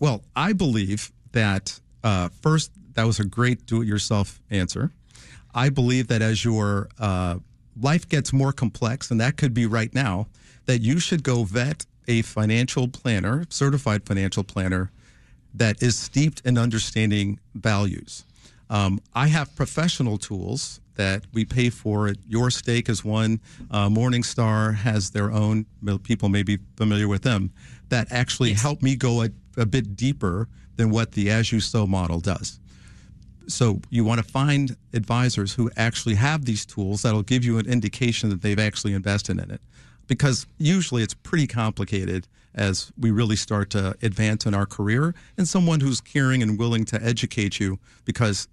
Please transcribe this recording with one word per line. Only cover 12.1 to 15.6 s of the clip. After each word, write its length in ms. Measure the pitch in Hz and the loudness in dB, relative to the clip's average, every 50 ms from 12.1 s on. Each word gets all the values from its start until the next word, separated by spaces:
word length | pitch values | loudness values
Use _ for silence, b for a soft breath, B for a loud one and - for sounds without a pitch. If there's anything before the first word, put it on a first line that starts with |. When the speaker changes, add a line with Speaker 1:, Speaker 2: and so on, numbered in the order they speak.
| 117 113 110 | 0 0 0
Speaker 1:
financial 680 | - - 107 107 107 110 117 127 131 - 139 127 123 | -2 -2 0 0 2 2 2 0 0 0 -2 -2 -2
planner, 580 | - - - 127 110 95 92 101 123 156 170 - | -4 -4 -2 0 0 0 0 0 0 -2 -4 -4
certified 560 | - - 139 139 143 139 - 117 104 104 - | -4 0 0 2 2 0 0 0 0 0 0
financial 380 | - 104 98 95 92 - 107 95 | -2 0 0 0 0 -2 -2 -4
planner, 480 | - - 101 92 92 92 90 92 92 - b b b b b b b b b b - - | -4 -4 -4 -2 0 0 0 -2 -4 -6 b b b b b b b b b b -10 -4
that 260 | 101 | 0